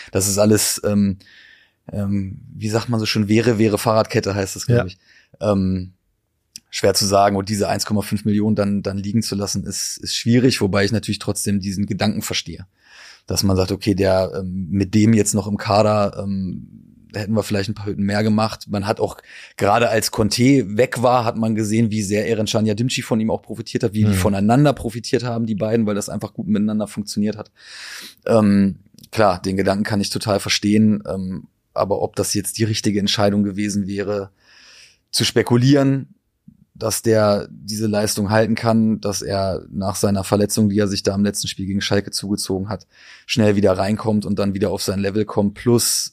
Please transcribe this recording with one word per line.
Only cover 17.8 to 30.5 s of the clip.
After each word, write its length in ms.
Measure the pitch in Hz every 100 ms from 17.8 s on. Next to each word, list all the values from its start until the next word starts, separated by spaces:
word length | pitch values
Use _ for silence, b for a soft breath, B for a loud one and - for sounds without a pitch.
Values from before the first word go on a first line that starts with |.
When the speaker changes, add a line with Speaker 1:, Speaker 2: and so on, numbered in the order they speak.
| 104
Speaker 1:
Hütten 180 | 101 98
mehr 180 | 104
gemacht." 420 | 110 107 110 - -
Man 180 | 101 101
hat 120 | 113
auch, 180 | 101 - - B B B
gerade 340 | 101 113 113
als 200 | 113 -
Conte 640 | - 104 - 127 139 95 104
weg 280 | 131 -
war, 220 | 123 127 113
hat 120 | 113
man 160 | 113
gesehen, 380 | 107 107 110 113
wie 100 | 107
sehr 240 | 98 104 110
Eren 220 | 110 107
Can 180 | 110 107
Yadimci 380 | 104 123 -
von 160 | - 117
ihm 100 | 110
auch 140 | 104
profitiert 400 | - 107 - -
hat, 100 | 113
wie 60 | 107 104
die 40 |
Speaker 2:
Mhm. 40 | 95
Speaker 1:
voneinander 580 | 104 98 104 123 147
profitiert 500 | - 117 117 - 123
haben, 220 | 123 117 113
die 80 |
beiden, 320 | 101 107 117 104
weil 80 |
das 160 | 101 -
einfach 240 | 104 107
gut 140 | - 98
miteinander 400 | 107 107 107 101
funktioniert 500 | - 104 - 104 104
hat. 140 | - _ B B B B B B -
Ähm, 520 | 113 104 101 98 - _ - -
klar, 280 | - 104 90
den 160 | 98 95
Gedanken 260 | 98 98
kann 180 | 107 107
ich 80 | 95
total 300 | 98 110 98
verstehen, 640 | 101